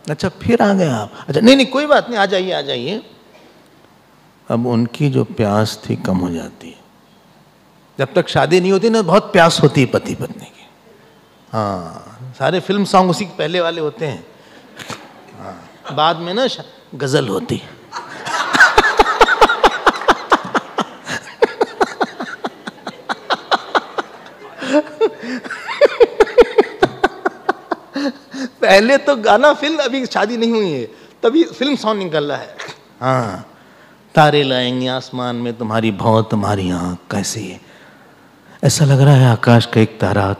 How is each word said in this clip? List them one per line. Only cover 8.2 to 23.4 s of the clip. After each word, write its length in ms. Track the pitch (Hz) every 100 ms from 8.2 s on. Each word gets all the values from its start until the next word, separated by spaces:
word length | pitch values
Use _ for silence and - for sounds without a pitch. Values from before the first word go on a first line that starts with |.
| 156
शादी 340 | 156 139 180
नहीं 100 | 180
होती 180 | 196 226
ना, 120 | 226
बहुत 220 | 175 196
प्यास 380 | 214 185 165 -
होती 180 | 147 147
है 60 | 123
पति 280 | - - -
पत्नी 300 | - - -
की। 240 | - - _ _ _ _ _ _ _ -
हाँ, 680 | 110 104 92 85 - - 113 127 -
सारे 200 | 139 180
film 260 | 165 202 190
song 240 | 190 185
उसी 160 | 170 190
के 120 | -
पहले 240 | 156 180
वाले 200 | 165 170
होते 240 | 151 147 156
हैं। 220 | 98 - - - - - - - - - - - -
हाँ, 300 | 98 92 - - -
बाद 240 | 139 156 165
में 160 | 170
ना 140 | 202 262
शा-, 480 | - - - - 139
गजल 320 | 135 143 127
होती 280 | 95 - 104
है। 220 | - - - - - - - - - - 494 466 466 - - - - 1077 - - - - - - - - - 330 - - - - - - - - - - - - - - - - - - - - - - - - - - - - - -